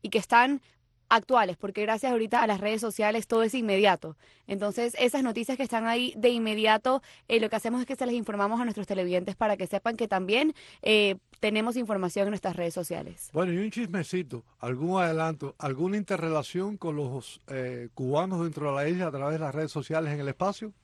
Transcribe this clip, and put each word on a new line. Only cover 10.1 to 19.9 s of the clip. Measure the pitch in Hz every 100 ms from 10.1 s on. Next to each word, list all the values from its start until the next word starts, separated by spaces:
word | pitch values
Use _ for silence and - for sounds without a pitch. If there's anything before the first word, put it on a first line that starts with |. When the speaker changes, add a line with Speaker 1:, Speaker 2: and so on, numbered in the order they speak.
| 190 185 226 311 - - -
Speaker 1:
eh, | - 214 202 190 _ -
tenemos | 214 214 226 247
información | 226 202 180 202 202
en |
nuestras | 208 190 170
redes | 170
sociales. | 175 170 170 - 175 -
Speaker 2:
Bueno, | 151 180
y | 175
un | 214
chismecito, | 233 220 180 156 180 147 123 - _
algún | 120 127 165 185
adelanto, | 175 160 160 151 139 -
¿alguna | 147 135 180 208
interrelación | 202 190 165 156 143 180 196 208
con | 170 151
los, | 139 131 - - -
eh, | 139 127 123 120
cubanos | - 127 143 185 180
dentro | 165 147 147
de | 139
la | 147
isla | 180 180
a |
través | 139 139 156
de | 156
las | 143
redes | 156
sociales | 156 135